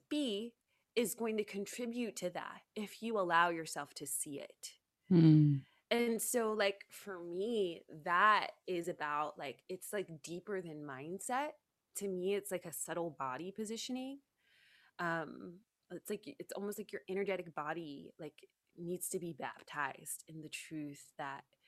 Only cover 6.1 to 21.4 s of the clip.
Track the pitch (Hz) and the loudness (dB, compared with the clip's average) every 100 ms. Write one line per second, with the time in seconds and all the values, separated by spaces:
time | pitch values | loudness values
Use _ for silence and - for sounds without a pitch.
6.1 | 226 - 247 220 214 202 202 - - - | 2 0 2 2 2 2 0 -8 -16 -12
7.1 | 180 170 175 220 226 180 165 - 156 175 | -10 -6 -4 0 2 0 -2 -12 -8 2
8.1 | 175 214 202 135 - - 175 170 165 151 | 6 8 6 2 -6 -4 -2 -2 -4 -2
9.1 | 147 151 - 143 120 - 185 - 208 185 | -2 -2 -4 -10 -10 -10 -10 -6 -6 -6
10.1 | 156 - 175 190 190 170 151 147 131 151 | -10 -10 -10 -6 -6 -6 -8 -8 -8 -8
11.1 | 190 - 254 302 - _ _ _ - 202 | -8 -4 -2 -4 -8 _ _ _ -8 -4
12.1 | 185 180 202 202 180 170 - - 170 170 | -2 0 -2 -2 -6 -6 -8 -4 -2 -4
13.1 | 143 135 131 180 190 214 226 - 254 262 | -4 -4 -4 -6 -6 -6 -6 -6 -6 -6
14.1 | 277 _ _ _ _ _ - _ - 175 | -10 _ _ _ _ _ -20 _ -4 -2
15.1 | 165 156 - 185 175 _ _ _ 180 - | -2 -4 -10 -14 -16 _ _ _ -12 -8
16.1 | 208 - - 160 - 202 208 208 - - | -8 -8 -14 -12 -8 -6 -8 -10 -10 -4
17.1 | 190 196 185 170 151 147 165 160 139 - | -2 -2 -2 -4 -6 -4 -6 -8 -12 -14
18.1 | - 156 - - _ _ - 175 180 - | -14 -14 -14 -20 _ _ -10 -6 -6 -4
19.1 | 185 170 139 127 - - 147 135 - 156 | -4 -6 -6 -8 -8 -10 -4 -4 -6 -10
20.1 | - - 160 151 - - 156 147 143 - | -12 -12 -14 -10 -12 -8 -8 -8 -10 -14
21.1 | - 143 139 | -8 -8 -8